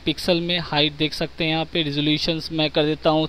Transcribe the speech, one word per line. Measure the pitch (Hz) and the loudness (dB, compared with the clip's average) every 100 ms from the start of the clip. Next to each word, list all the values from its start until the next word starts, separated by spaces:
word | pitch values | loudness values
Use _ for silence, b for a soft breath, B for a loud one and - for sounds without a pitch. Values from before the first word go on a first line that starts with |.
pixel | - 151 - 170 | -2 -2 0 0
में | 170 175 | 0 -2
height | 156 151 151 | -2 0 0
देख | 147 151 | 0 -2
सकते | - 165 - | -2 -6 -2
हैं, | 165 | -2
यहाँ | 160 | 0
पे | 160 175 | -2 -2
resolutions | 151 147 147 151 - 160 - | -2 0 2 2 0 -2 -4
मैं | 160 156 | -2 0
कर | 160 | 2
देता | 151 151 165 | 2 2 2
हूँ | 156 | 2